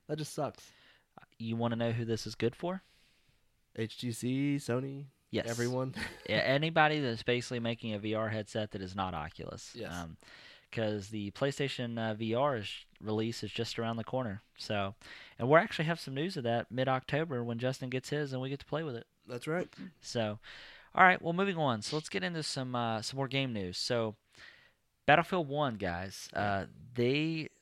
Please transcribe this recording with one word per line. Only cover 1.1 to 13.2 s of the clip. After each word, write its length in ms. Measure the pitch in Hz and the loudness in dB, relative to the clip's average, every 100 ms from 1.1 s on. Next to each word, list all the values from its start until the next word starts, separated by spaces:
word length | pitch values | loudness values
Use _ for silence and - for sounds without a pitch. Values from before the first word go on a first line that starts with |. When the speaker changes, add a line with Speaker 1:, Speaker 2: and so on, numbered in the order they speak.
| - - - | -20 -20 -8
Speaker 2:
You 160 | 113 113 | -4 0
wanna 200 | 117 117 | 2 2
know 160 | 117 | 0
who 140 | 117 117 | 0 0
this 200 | 110 110 | 0 -2
is 80 | - | 0
good 200 | 113 - | 0 0
for? 260 | 175 185 - _ _ _ _ _ _ _ _ - | -4 -4 -8 _ _ _ _ _ _ _ _ -6
Speaker 1:
H 220 | 110 - | -6 -4
T 120 | 123 | -6
C, 440 | 113 123 131 143 143 | -2 0 2 2 0
Sony, 500 | - 123 135 139 143 _ - | 0 -2 -2 -8 -12 _ -4
Speaker 2:
Yes. 160 | 110 113 | -2 0
Speaker 1:
everyone. 460 | 117 120 127 131 - - | 0 2 2 -2 -4 -8
<laughs> 180 | - - | -8 0
Speaker 2:
Yeah, 80 | 107 | 2
anybody 600 | - 139 160 165 151 151 | 4 4 4 6 6 6
that's 220 | 135 113 | 0 0
basically 360 | - 123 117 123 | 2 0 2 -2
making 340 | 117 117 113 | -2 -2 -4
a 60 | 104 | -4
V 140 | 107 107 | 0 0
R 140 | 110 | 0
headset 420 | 110 104 113 107 | -2 -2 -4 -4
that 100 | 101 | -4
is 140 | 92 98 | -6 -2
not 180 | 92 | -2
Oculus. 600 | 87 76 - 82 - - 120 | -2 -6 -8 -10 -10 -12 -10
Speaker 1:
Yes. 160 | 92 | -8
Speaker 2:
Um, 240 | 87 82 82 - - - - - | -6 -8 -12 -18 -20 -20 -20 -10
'cause 380 | 120 110 107 98 | -2 0 0 -4
the 200 | 110 101 | -4 -4
PlayStation, 640 | - 139 135 135 - 120 117 | -2 -2 0 -2 -2 -4 -2
uh, 140 | 113 | -2
V 200 | 107 113 117 | 0 0 4
R 220 | 143 120 | 4 2
is, 120 | 95 - - - | -2 -8 -14 -12
release 420 | 104 107 | -2 0